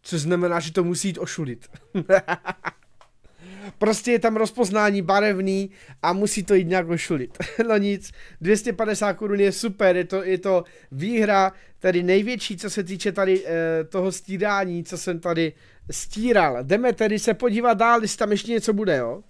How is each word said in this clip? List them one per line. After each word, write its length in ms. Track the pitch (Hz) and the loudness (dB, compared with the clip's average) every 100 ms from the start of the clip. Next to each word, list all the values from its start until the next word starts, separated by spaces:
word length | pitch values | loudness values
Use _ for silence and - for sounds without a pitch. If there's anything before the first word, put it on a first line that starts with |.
Což 180 | - 170 | -6 -6
znamená, 400 | 151 175 175 170 | -2 0 0 -2
že 120 | 160 | -2
to 120 | 185 | -2
musí 240 | 175 170 196 | -2 -2 -4
jít 100 | 170 | -6
ošulit. 500 | - - 147 120 - - _ | -8 -8 -8 -10 -16 -20 _
<laughs> 1800 | 196 165 185 175 170 - - - _ _ - - _ _ _ 175 196 202 - | -6 2 2 2 -8 -8 -10 -12 _ _ -20 -20 _ _ _ -20 -20 -20 -2
Prostě 340 | 208 214 240 | 0 0 0
je 60 | 233 | 2
tam 180 | 226 220 | 2 0
rozpoznání 680 | 220 247 202 208 208 202 | -2 0 0 2 2 0
barevný 680 | 170 196 208 190 190 190 196 - - - | 2 2 2 0 -2 -2 -4 -12 -20 -4
a 100 | 165 | -2
musí 300 | 190 202 208 | 0 0 -2
to 120 | 185 | 2
jít 140 | 196 170 | 2 4
nějak 200 | 185 165 | -2 0
ošulit. 500 | 170 - 156 123 - 156 | -4 -2 -4 -4 -10 -10
<laughs> 180 | - 233 | -2 2
No 80 | 214 | 2
nic, 360 | 202 202 - - - - | 2 -2 -8 -18 -20 -6
dvě 160 | 165 214 | 2 2
stě 160 | 240 | 2
padesát 400 | 202 220 208 208 | -2 -2 0 -2
korun 280 | 190 214 202 | -2 -2 2
je 120 | 196 | 2
super, 440 | 190 233 190 196 180 | 2 -6 2 4 4
je 80 | |
to, 180 | 180 190 | 0 -2
je 160 | 185 185 | -2 -2
to 260 | 190 180 170 - - | 2 0 0 -20 -14
výhra, 600 | 135 185 233 208 196 190 - - - | -8 -2 0 4 4 2 -2 -20 -2
tedy 240 | 185 180 | 0 2
největší, 540 | 180 190 214 247 - 180 | 4 2 2 -4 -8 -8
co 140 | 208 | -6
se 140 | - | -6
týče 280 | 180 190 208 | -6 -4 -4
tady, 340 | 185 190 190 165 | 0 2 2 0
eh, 380 | 165 165 160 | -2 0 -2
toho 280 | 160 196 190 | -2 -2 -2
stírání, 720 | 180 - 185 208 202 190 170 | -4 -8 -4 -2 0 -2 -6
co 140 | 170 170 | -8 -8
jsem 220 | - 170 | -6 -4
tady 320 | 175 165 160 - - _ - | -2 -2 -2 -4 -20 _ -12
stíral. 720 | - - 208 240 214 156 123 | -10 -8 -4 2 4 4 0
Jdeme 280 | 135 202 247 | 0 2 2
tedy 260 | - 220 214 | 2 0 2
se 160 | 233 | 0
podívat 400 | 214 247 214 240 | 0 0 2 2
dál, 280 | 214 233 233 | 4 4 4
jestli 160 | 220 - | 2 -2
tam 120 | 214 | 0
ještě 220 | 202 233 | 0 0
něco 200 | 233 226 | -2 0
bude, 240 | 208 208 143 | 0 0 0
jo? 260 | 117 160 _ | -2 -6 _